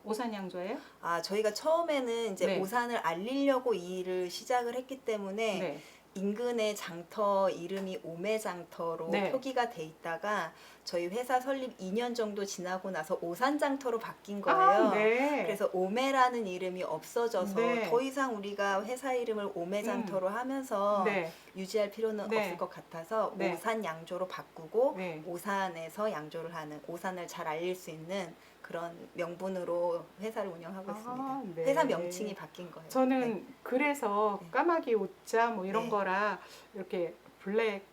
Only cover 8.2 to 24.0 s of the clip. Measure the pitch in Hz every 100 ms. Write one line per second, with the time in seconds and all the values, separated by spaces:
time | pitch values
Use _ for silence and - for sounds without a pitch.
8.2 | 202 220 214 175 165 - 165 165 160 202
9.2 | 190 262 269 254 233 170 156 - 170 165
10.2 | 208 208 160 - - - - 175 175 214
11.2 | 247 254 254 269 254 - 190 208 240 233
12.2 | 214 202 196 - 180 185 196 175 160 185
13.2 | 170 175 254 294 302 277 269 226 - -
14.2 | - 202 202 381 381 214 220 202 220 240
15.2 | 277 285 190 196 196 185 185 220 269 269
16.2 | 254 240 208 180 185 185 180 156 - 240
17.2 | 233 214 180 196 240 240 208 233 269 277
18.2 | 269 214 202 202 202 196 214 254 269 254
19.2 | 226 214 202 175 170 202 220 202 208 190
20.2 | 185 214 254 269 262 202 202 208 208 196
21.2 | 165 - - - 190 220 202 208 220 214
22.2 | 202 220 202 170 180 - - 165 165 220
23.2 | 214 208 190 170 220 226 185 160